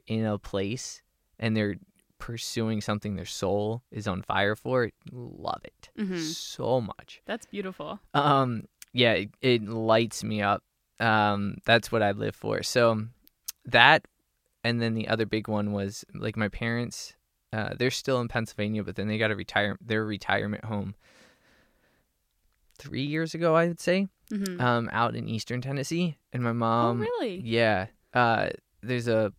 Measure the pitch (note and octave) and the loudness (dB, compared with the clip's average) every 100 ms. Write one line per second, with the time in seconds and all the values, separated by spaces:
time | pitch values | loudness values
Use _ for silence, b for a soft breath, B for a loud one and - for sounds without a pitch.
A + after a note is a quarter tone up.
0 | - A2+ A2 G#2 - G2 G2 B2+ - - | -2 -2 0 -2 -4 -4 -4 -6 -10 -14
1 | _ _ _ - A2+ A2 G#2 F#2+ - _ | _ _ _ -6 -2 0 0 -4 -10 _
2 | _ _ - A#2 - - A2+ A2 - G#2+ | _ _ -10 -8 -6 -2 0 0 -2 -4
3 | G#2+ F#2+ F2 - F#2+ G2+ G#2 A2+ - - | -4 -6 -8 -4 0 0 0 -4 -8 -6
4 | G#2 F#2 - G2 G2+ G#2+ A#2+ B2+ A2+ - | -4 -4 -2 0 2 0 -2 0 0 -4
5 | - B2 A#2+ F2 - - - - - - | -18 -16 -16 -8 -6 -6 -10 -20 -16 -8
6 | G3+ F3+ D#3+ E3 - - A2+ B2+ G#2+ - | -4 -4 -6 -8 -12 -6 -2 -2 -2 -10
7 | - - - A3+ - G3+ F#3+ F#3 D3+ G#3 | -18 -18 -10 -10 -10 -10 -10 -12 -12 -14
8 | - D3 D3 C#3 B2+ A#2 - _ - A#2+ | -4 2 4 4 4 -2 -8 _ -6 2
9 | A#2+ F#2+ G2+ - C3 A#2+ G#2 A2+ A2 A2 | 4 4 0 -2 2 2 0 -2 4 4
10 | A#2 - A2 G#2+ G2+ G2+ - _ _ - | 4 -2 -4 0 0 0 -4 _ _ -2
11 | A2+ A2 G#2 G2+ G2+ - - A#2 - A#2 | 2 4 4 2 -2 -4 4 4 4 0
12 | G2+ G2+ G#2+ - G#2+ G#2+ - B2+ A#2 A2 | 2 0 -4 -4 -4 -4 0 4 4 4
13 | A2+ - _ _ - - - A#2 B2+ D#3 | -4 -12 _ _ -18 -16 2 8 10 8
14 | - _ _ _ _ _ A#2 A#2+ A#2 A2+ | 2 _ _ _ _ _ -2 0 0 -2
15 | G#2+ A2 G#2+ A2 G#2+ G#2 G#2 G#2 G2 G2+ | 0 0 0 -2 -2 -2 0 -2 -4 -6
16 | - - A2 A2 G#2 - A#2 A#2 A#2+ - | -12 -8 -6 -2 -2 -2 -2 -2 -4 -8
17 | - - _ _ _ A2 G2+ - B2+ - | -14 -18 _ _ _ -6 -4 0 0 0
18 | - B2+ A#2 A#2+ A2+ - G#2+ G#2+ G2 F#2+ | 0 0 0 -2 -4 -4 -2 -2 -4 -4
19 | G#2 G#2+ A2 G2+ - G#2 G2+ G2 A2+ A2 | -2 0 0 -2 -2 -2 -2 -4 -4 -2
20 | G#2+ G2+ - G2 G#2 G#2 A2 G#2 G2 - | -2 -4 -2 -2 -2 -6 -6 -6 -6 -10
21 | b b b b b b b b b b | b b b b b b b b b b
22 | b _ _ _ _ _ _ - C#3+ - | b _ _ _ _ _ _ -20 -10 -6
23 | C#3+ D#3 E3 E3 E3 D#3+ E3+ E3+ - F#3 | -4 -4 -4 0 4 4 4 0 0 2
24 | G3 - _ G#3 G3 F3 B2 A#2+ A#2 A2 | 0 -6 _ -4 -4 0 2 2 2 0
25 | A#2 A#2 A2 A2+ - B2 C3 C#3 C3 E3 | 0 0 -4 -6 -4 -6 -4 -6 -2 0
26 | F3 D3 _ B2+ A#2+ A#2 A#2 A#2 A#2 A#2+ | -2 -4 _ -2 0 2 2 4 4 2
27 | A#4 A#4+ C4 F3+ A2+ A2+ A2+ G2 G2+ - | 0 -2 -4 -6 -2 2 4 4 -2 -10
28 | _ B2 A#2+ A2 F2+ - _ _ G#2+ B2 | _ 2 4 4 0 -4 _ _ -4 -2
29 | A#2 A2 G#2+ | 2 2 2